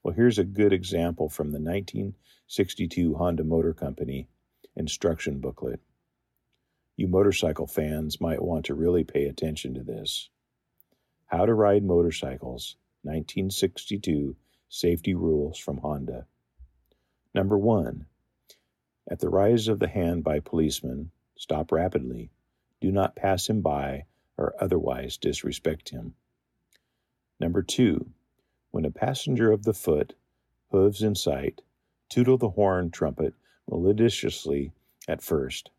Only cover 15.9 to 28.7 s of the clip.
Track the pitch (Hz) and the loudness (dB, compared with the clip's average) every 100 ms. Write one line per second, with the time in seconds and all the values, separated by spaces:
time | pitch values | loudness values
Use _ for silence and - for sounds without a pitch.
15.9 | 73 62 62 - _ _ _ - _ _ | -6 -8 -10 -14 _ _ _ -20 _ _
16.9 | _ _ _ _ 95 98 104 107 107 64 | _ _ _ _ -2 2 4 4 4 2
17.9 | - - _ _ _ _ - _ _ _ | -6 -14 _ _ _ _ -20 _ _ _
18.9 | _ - 90 87 90 101 120 110 107 80 | _ -10 -4 0 4 4 4 2 0 0
19.9 | 98 85 87 78 76 - 82 78 - 64 | 0 0 0 0 -2 -2 0 0 0 -6
20.9 | 65 78 _ _ - - 76 78 82 90 | -8 -10 _ _ -20 -4 -4 0 0 0
21.9 | 82 64 62 55 _ _ _ _ _ 95 | -2 -4 -10 -12 _ _ _ _ _ 0
22.9 | 98 98 - 98 95 - 110 82 71 71 | 2 0 0 0 0 0 0 0 -2 -4
23.9 | 69 - _ _ - - - 95 87 - | -6 -12 _ _ -4 -4 -2 0 0 0
24.9 | 65 65 - - - - 65 78 78 - | -4 -6 -4 -4 -2 -6 -4 -4 -4 -10
25.9 | 64 55 - _ _ _ _ _ _ _ | -12 -14 -16 _ _ _ _ _ _ _
26.9 | _ _ _ _ _ 82 90 90 - 117 | _ _ _ _ _ -2 -2 -2 4 4
27.9 | 78 - _ _ _ _ _ _ | 4 -4 _ _ _ _ _ _